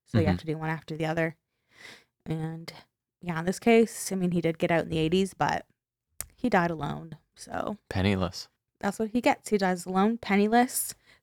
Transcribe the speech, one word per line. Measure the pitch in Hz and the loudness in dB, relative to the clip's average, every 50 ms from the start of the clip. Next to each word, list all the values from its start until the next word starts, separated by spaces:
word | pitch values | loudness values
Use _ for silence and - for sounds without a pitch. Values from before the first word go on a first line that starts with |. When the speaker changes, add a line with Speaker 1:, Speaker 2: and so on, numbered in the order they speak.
| _ | _
Speaker 1:
So | _ - 107 | _ 0 2
you | 160 - | 4 4
have | 90 | 2
Speaker 2:
Mm-hmm. | 90 | 0
Speaker 1:
to | - 160 151 | -2 -6 -6
do | 160 | -4
one | 156 156 | -4 -4
after | 165 156 - - 156 | -6 -6 -8 -8 -6
the | 151 160 156 | -4 -4 -2
other. | 165 170 160 165 156 _ _ _ _ _ _ _ _ - - - - - _ _ _ _ - | 0 0 0 -2 -4 _ _ _ _ _ _ _ _ -20 -20 -20 -20 -20 _ _ _ _ -10
And, | - 160 160 156 160 165 165 165 - - - - _ _ _ _ _ _ _ | -8 -6 -6 -6 -6 -8 -10 -12 -16 -18 -18 -20 _ _ _ _ _ _ _
yeah, | 185 175 165 160 | -10 -8 -6 -4
in | 170 | -4
this | 180 190 - | -4 -4 0
case, | - 240 226 226 226 214 - - - - | 4 6 6 6 6 4 0 -6 -8 -6
I | 190 | -4
mean, | 190 180 180 | -2 0 0
he | 175 175 | 0 0
did | 165 165 160 - | 0 0 0 0
get | 180 175 | 0 0
out | 170 160 160 | 2 0 0
in | 170 | 0
the | 165 160 | -2 0
eighties, | 156 160 180 190 196 185 - | 0 2 2 2 2 0 -2
but | - - - - - - _ _ _ _ _ _ _ _ _ _ - - - _ | -2 -2 0 0 -2 -6 _ _ _ _ _ _ _ _ _ _ -14 -14 -14 _
he | _ - 247 | _ 0 2
died | - 180 170 170 | 4 4 2 2
alone, | 165 151 143 151 151 147 165 160 156 - _ _ _ | 0 -4 -6 -6 -6 -8 -10 -14 -16 -18 _ _ _
so | - - - - 87 - - - - _ - | -20 -14 -8 -6 -6 -6 -6 -8 -8 _ -4
Speaker 2:
Penniless. | - 98 92 101 98 92 92 87 - - - - _ _ _ _ _ - | -2 0 2 2 2 2 0 -2 -4 -8 -14 -16 _ _ _ _ _ -6
Speaker 1:
that's | - 202 - - | -4 -4 -2 -4
what | 220 208 | -4 -2
he | - 247 | -2 0
gets. | 226 294 254 - - - | 2 2 2 0 0 -2
He | 214 196 | 0 2
dies | 196 185 185 175 - | 2 2 0 -2 -4
alone, | 185 185 190 202 220 233 233 | -2 0 2 2 2 2 -2
penniless, | - - 196 202 202 214 226 240 247 254 - - - - - - _ _ - _ | -2 0 2 4 4 4 4 4 4 2 0 -4 -6 -6 -8 -14 _ _ -20 _